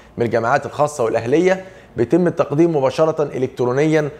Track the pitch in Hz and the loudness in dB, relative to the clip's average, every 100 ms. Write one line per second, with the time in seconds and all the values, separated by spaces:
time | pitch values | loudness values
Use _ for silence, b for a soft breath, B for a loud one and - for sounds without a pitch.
0 | B - 117 117 113 139 113 - 147 - | B -4 -2 0 0 -2 -2 -2 -2 0
1 | 113 110 117 156 180 185 B B B - | -2 -2 0 2 2 0 B B B -4
2 | 117 170 175 - 135 143 170 151 131 143 | 0 2 2 0 -2 2 2 2 0 2
3 | 160 160 147 127 127 - 123 131 156 156 | 0 0 -4 -4 -6 -2 -2 0 2 2
4 | 147 | -2